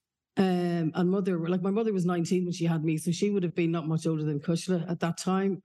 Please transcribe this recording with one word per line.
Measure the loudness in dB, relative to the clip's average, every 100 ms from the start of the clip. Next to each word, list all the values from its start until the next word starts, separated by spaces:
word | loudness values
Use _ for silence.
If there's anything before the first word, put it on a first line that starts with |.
| _ _ _ 0
um, | 2 2 0 0 0 2
and | 2
mother | 2 0 0
were, | 0
like, | 0
my | 0
mother | 0 0
was | 0 0
nineteen | 0 0 0 0
when |
she | -2
had | 0 0 0
me, | -2
so | -2
she | 0 0
would | 0
have | -2
been | 0 0
not | 0 0
much | -2 0
older | -2
than | 0 -2
Kushla | 0 -2 0 -2 -2
at | -4
that | -4 -4
time. | -2 0 0 -2